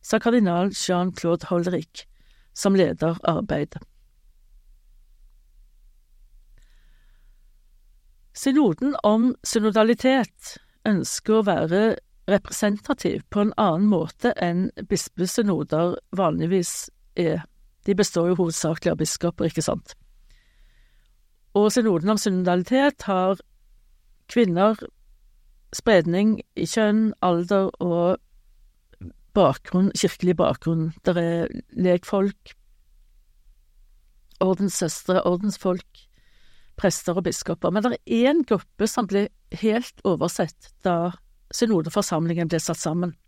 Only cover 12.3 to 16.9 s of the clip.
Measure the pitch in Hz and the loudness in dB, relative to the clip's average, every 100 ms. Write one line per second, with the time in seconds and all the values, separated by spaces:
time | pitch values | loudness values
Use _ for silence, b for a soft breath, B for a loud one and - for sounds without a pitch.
12.3 | 202 - - 208 208 - 277 - - - | 0 0 -2 -2 -2 -4 -2 -2 -4 -4
13.3 | 208 208 - 208 165 208 185 160 - 247 | -2 0 2 0 2 2 2 0 -2 -2
14.3 | - 180 175 190 - - 190 - - 180 | 0 -2 -2 -4 -6 -6 -4 -4 -6 -4
15.3 | - 208 160 147 156 175 - _ 185 185 | 0 0 -2 -2 0 -2 -4 _ -2 -2
16.3 | - 165 185 175 - - | 0 0 -2 -2 -8 -14